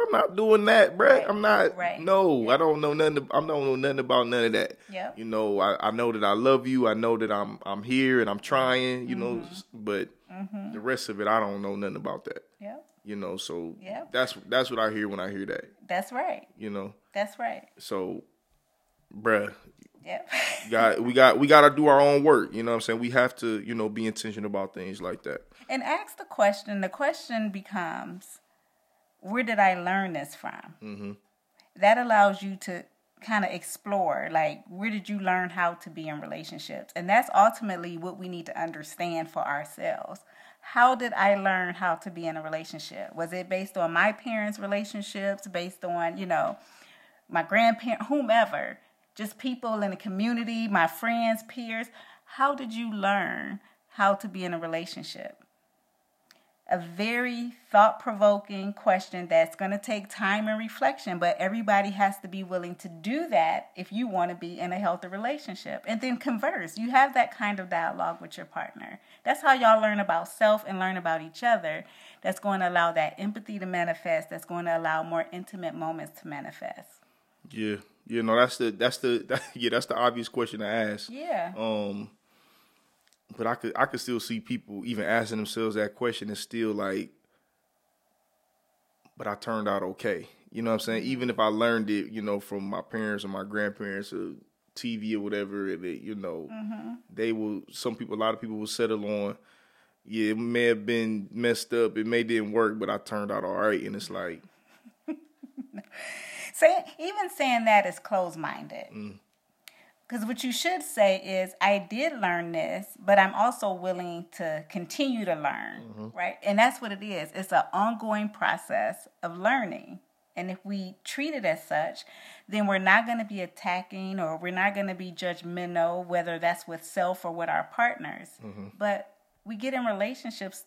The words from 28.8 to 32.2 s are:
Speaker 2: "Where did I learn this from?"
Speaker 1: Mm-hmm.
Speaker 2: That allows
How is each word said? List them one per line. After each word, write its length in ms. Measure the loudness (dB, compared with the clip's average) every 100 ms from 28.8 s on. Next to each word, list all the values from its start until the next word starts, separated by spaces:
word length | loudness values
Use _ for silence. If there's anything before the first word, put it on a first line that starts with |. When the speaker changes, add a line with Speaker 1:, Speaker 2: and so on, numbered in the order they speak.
| _ _ _ _
Speaker 2:
"Where 240 | -6 -4
did 160 | 0 4
I 180 | 4 4
learn 360 | 0 -2 -2
this 200 | -4 -8
from?" 420 | -10 -12 -12 -16 -16
Speaker 1:
Mm-hmm. 300 | -14 -10 -10 -12 _ _ _ _ _ 2
Speaker 2:
That 220 | 4 6
allows 440 | 6 6